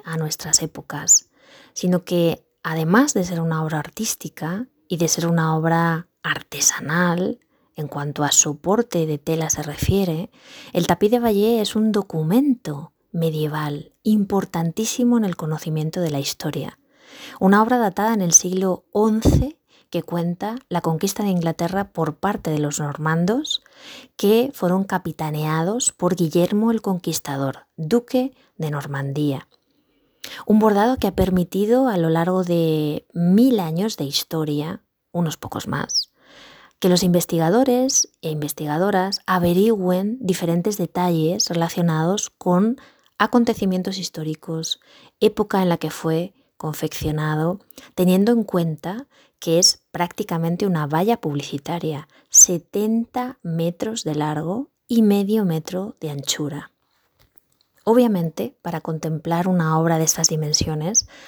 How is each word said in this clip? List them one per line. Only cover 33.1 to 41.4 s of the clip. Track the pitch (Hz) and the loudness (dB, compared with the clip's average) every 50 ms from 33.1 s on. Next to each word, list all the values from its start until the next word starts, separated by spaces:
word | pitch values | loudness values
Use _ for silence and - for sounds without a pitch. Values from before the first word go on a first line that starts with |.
| - | -4
mil | 175 170 175 185 214 247 269 247 208 | 0 2 4 6 6 6 6 4 2
años | 180 160 160 170 202 220 - | 0 -2 -2 -2 -2 -4 -4
de | - - | -4 -6
historia, | 139 143 - - - - 160 156 151 147 147 147 160 196 - _ _ _ _ _ _ | -4 -4 -6 -6 -4 -4 -4 -2 -2 -2 -2 -4 -6 -8 -12 _ _ _ _ _ _
unos | - 175 175 156 147 - | -4 -2 -2 -2 -4 -8
pocos | - - - 202 - 202 | -10 -10 -10 -8 -6 -6
más, | - - - - - - - - _ _ _ _ - - - - - - - - _ _ | -6 -6 -4 -4 -4 -4 -4 -6 _ _ _ _ -20 -20 -20 -20 -20 -20 -20 -20 _ _
que | - 185 | 2 4
los | 180 175 | 4 4
investigadores | 180 175 175 175 165 - 180 165 160 160 185 240 269 262 247 247 254 262 262 - - - _ _ | 4 4 2 2 2 0 0 2 2 4 4 4 4 4 2 2 2 2 2 0 0 -2 _ _
e | - 160 | -8 -6
investigadoras | 156 151 147 147 - - 156 151 147 160 185 208 196 185 185 196 208 - - | -6 -4 -4 -6 -6 -6 -4 -2 0 0 2 2 2 2 0 0 -4 -6 -4
averigüen | - 185 180 175 175 175 185 202 226 226 202 180 180 180 185 196 208 233 262 | -2 0 2 2 4 4 6 6 4 4 2 2 2 0 0 0 -2 -4 -2
diferentes | 240 185 180 - - 170 170 175 175 214 202 | -2 -2 -2 0 0 0 0 0 0 0 -2
detalles | - 175 - - 180 180 180 170 160 156 156 180 208 | -2 -4 -4 -2 0 0 2 2 2 2 2 0 0